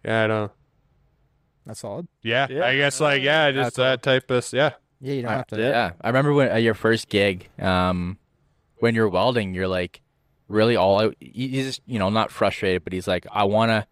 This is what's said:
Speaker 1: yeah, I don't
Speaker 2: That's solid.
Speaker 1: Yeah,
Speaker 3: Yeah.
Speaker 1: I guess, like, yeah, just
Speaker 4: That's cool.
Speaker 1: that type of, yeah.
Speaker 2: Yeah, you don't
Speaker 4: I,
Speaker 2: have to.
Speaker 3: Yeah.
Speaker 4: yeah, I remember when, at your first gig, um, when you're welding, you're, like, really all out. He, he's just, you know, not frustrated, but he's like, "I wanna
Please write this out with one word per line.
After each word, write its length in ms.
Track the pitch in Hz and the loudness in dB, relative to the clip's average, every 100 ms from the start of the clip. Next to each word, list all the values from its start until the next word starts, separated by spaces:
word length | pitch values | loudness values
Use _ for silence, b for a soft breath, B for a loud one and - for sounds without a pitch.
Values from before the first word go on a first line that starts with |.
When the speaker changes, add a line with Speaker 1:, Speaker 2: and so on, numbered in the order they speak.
Speaker 1:
yeah, 200 | 110 113 | -2 0
I 40 | 110 | 0
don't 240 | 110 104 _ _ _ _ _ _ _ _ _ _ _ - | 0 -4 _ _ _ _ _ _ _ _ _ _ _ -20
Speaker 2:
That's 140 | 110 | -14
solid. 260 | 110 107 175 _ | -12 -12 -14 _
Speaker 1:
Yeah, 240 | 113 120 135 | -2 0 0
Speaker 3:
Yeah. 160 | 135 123 | 0 0
Speaker 1:
I 100 | 135 | 2
guess, 240 | 143 135 | 0 2
like, 220 | 151 139 | 2 2
yeah, 300 | 135 156 147 | 2 4 2
just 60 | 135 | 2
Speaker 4:
That's 120 | 123 131 | -2 0
cool. 100 | 127 | 0
Speaker 1:
that 160 | 127 | 2
type 280 | 143 131 - | 2 0 2
of, 160 | 127 - | -2 0
yeah. 200 | 123 147 - _ _ | 0 0 -2 _ _
Speaker 2:
Yeah, 140 | 131 | -8
you 80 | 139 | -6
don't 80 | 120 | -4
Speaker 4:
I, 40 | 110 | -4
Speaker 2:
have 100 | 123 | -4
to. 100 | 110 | -4
Speaker 3:
Yeah. 100 | 120 | -2
Speaker 4:
yeah, 220 | 117 98 - | 0 -2 -4
I 60 | 110 | -2
remember 260 | 127 147 | 0 2
when, 140 | 143 131 | 2 2
at 140 | 113 | 2
your 100 | 113 | 0
first 340 | 110 110 113 - | 0 0 0 0
gig, 400 | 104 101 92 - - | 0 0 -2 -12 -6
um, 580 | 95 92 92 90 87 92 _ _ _ _ _ _ | 0 2 2 0 -4 -10 _ _ _ _ _ _
when 180 | 117 113 | 0 2
you're 140 | 110 | 2
welding, 440 | 87 113 120 98 | 2 2 0 -2
you're, 140 | 92 95 | -4 -2
like, 340 | 92 87 - _ _ _ _ _ | -2 -4 -10 _ _ _ _ _
really 280 | 104 113 113 | 0 2 4
all 260 | 95 98 | 4 4
out. 140 | 110 - | 2 -2
He, 280 | 64 - 131 | -16 -8 -6
he's 160 | 135 135 | -4 -4
just, 140 | 127 - | -8 -8
you 140 | 120 | -2
know, 100 | 95 | 0
not 220 | 110 110 | 0 -2
frustrated, 520 | - 101 - 95 90 | 0 -2 0 -2 -2
but 100 | - | -4
he's 140 | 92 95 | -8 -4
like, 180 | 90 - | -4 -4
"I 120 | 101 101 | 0 2
wanna 420 | 107 113 110 - | 2 2 0 -4